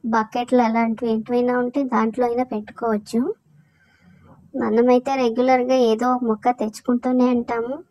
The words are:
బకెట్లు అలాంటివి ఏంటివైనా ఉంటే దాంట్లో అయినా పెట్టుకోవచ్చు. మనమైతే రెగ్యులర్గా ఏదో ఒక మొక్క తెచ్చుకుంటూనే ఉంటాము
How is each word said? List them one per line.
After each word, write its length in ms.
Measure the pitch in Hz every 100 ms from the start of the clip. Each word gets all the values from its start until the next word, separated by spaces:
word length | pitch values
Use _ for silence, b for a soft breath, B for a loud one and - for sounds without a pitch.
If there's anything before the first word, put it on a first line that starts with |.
బకెట్లు 560 | 233 220 220 247 247 254
అలాంటివి 500 | 226 226 226 214 233
ఏంటివైనా 480 | 220 220 240 247 247
ఉంటే 240 | 247 285
దాంట్లో 420 | 262 220 220 220
అయినా 180 | 240 240
పెట్టుకోవచ్చు. 920 | 254 214 208 - 233 208 214 226 294 453 _ _ b b b b b b b b -
మనమైతే 600 | 269 226 220 247 247 254
రెగ్యులర్గా 580 | 269 240 226 254 254 247
ఏదో 420 | 262 233 220 247
ఒక 80 | 247
మొక్క 260 | 233 214 247
తెచ్చుకుంటూనే 800 | 247 214 - - 247 254 254 247
ఉంటాము 540 | 240 240 233 233 294 381